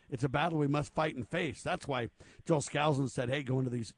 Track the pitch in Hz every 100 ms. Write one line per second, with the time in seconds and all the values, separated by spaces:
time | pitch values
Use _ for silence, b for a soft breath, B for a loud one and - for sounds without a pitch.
0 | b - 135 139 165 160 143 147 143 -
1 | 156 131 110 170 170 110 143 180 - 131
2 | 117 - b b - 160 - 147 147 139
3 | 135 - 123 139 127 131 131 120 110